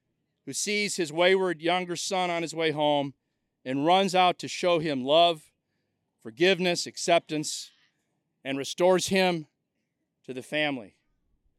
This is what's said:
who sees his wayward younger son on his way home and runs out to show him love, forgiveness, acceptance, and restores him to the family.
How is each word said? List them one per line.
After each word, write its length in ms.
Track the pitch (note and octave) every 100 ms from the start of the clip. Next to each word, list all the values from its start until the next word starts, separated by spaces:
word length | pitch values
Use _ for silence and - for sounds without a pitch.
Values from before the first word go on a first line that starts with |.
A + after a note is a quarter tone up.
| _ _ _ _ -
who 60 |
sees 420 | C3+ - G#3 G3+ -
his 180 | D#3
wayward 480 | D#3 F3+ F#3+ F#3 D#3
younger 340 | E3 F3+ F3+ E3
son 360 | - F#3+ F3+
on 100 | E3+
his 140 | E3 D#3+
way 160 | D#3+
home 420 | D3 D3 D3 C#3 - _ _ _ _
and 220 | B2+ C3+ D3+
runs 300 | F#3 G3 F#3
out 240 | F3+ E3
to 80 | C#3
show 320 | - F3+ F3
him 240 | D#3+ C3+
love, 480 | B2+ D#3 E3+ D#3+ _ _ _ _ _ _ _ _
forgiveness, 640 | A#2 A2+ F3 F3+ F#3 F3 B2+
acceptance, 840 | - - E3+ - D#3 D3+ - - _ _ _ _ _ _ _
and 140 | C3+ C3+
restores 500 | C3 - F3+ F3+ -
him 380 | F#3+ F#3 E3+ D3+ _ _ _ _ _ _ _
to 100 | -
the 100 | B2+
family. 520 | - D3 D3+ C3 F#2+ _ _ _ _ _ _